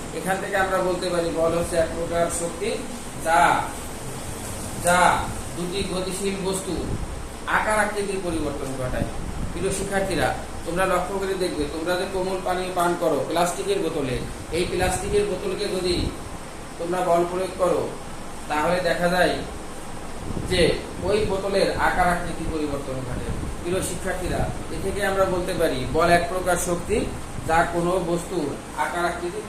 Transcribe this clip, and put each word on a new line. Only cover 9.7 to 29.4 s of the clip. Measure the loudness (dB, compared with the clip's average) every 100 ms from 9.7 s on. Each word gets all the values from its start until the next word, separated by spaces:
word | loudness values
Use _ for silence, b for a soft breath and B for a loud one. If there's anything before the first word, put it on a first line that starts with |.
শিক্ষার্থীরা, | -2 0 0 0 2 2 0 -6 -6 -2
তোমরা | 0 2
লক্ষ্য | 2 0 -2
করে | -2
দেখবে, | 0 0 0 -2
তোমরা | -2 0 0
যে | 0
কোমল | -2 0 -2
পানি | 0 -2 0
পান | 2 2 2
করো | 2 2 2
প্লাস্টিকের | 2 2 0 0 0
বোতলে, | 0 -2 -2 -2 -4 -8 -4
এই | -2
প্লাস্টিকের | 0 0 0 0 2 2
বোতলকে | 2 0 -2 -2
যদি | -2 0 0 2 0 -4 -8 -10 -10 -12 -12 -6
তোমরা | -2 0
বল | 4 4 4
প্রয়োগ | 0 -2 2
করো | 2 4 0 -6 -8 -10 -8 -8 -4
তাহলে | 0 2 2
দেখা | 2 2 4
যায় | 4 4 2 -4 -8 -10 -10 -8 -8 -8 -8 -4 -4 0
যে | 4 6 4 -2 -4
ওই | 2 2
বোতলের | 2 0 2 2 2 4
আকার | 2 4 4
আকৃতি | 2 0 -2 -2
পরিবর্তন | -2 -2 -2 -4
ঘটে। | -4 -4 -4 -2 -2 -2 -4
প্রিয় | -2 0
শিক্ষার্থীরা, | 0 -2 -2 -2 0 0 0 -2 -4
এ | -4
থেকে | -2 0 2
আমরা | 4
বলতে | 4 2 0
পারি | 2 2 2 0
বল | 4 6
এক | 6 4
প্রকার | 0 2 2
শক্তি | 2 -2 0 0 0 -4 -8 -6 2
যা | 4 4
কোনো | 2 2 2 2
বস্তুর | 0 -2 -2 -2 -4 -8 -4
আকার | -2 0
আকৃতি | 0 -2 -4 -6